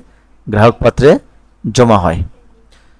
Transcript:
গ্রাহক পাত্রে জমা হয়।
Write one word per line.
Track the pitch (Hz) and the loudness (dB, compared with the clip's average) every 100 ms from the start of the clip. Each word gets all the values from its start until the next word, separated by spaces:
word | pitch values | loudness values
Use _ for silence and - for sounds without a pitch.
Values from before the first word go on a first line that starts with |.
| - _ _ _ - | -2 _ _ _ -8
গ্রাহক | 104 117 - | 0 0 0
পাত্রে | 117 - 135 247 - _ _ _ - | -2 0 2 2 -2 _ _ _ -6
জমা | 110 117 104 | -2 0 0
হয়। | 87 85 95 - _ _ _ _ _ | -2 -6 -8 -14 _ _ _ _ _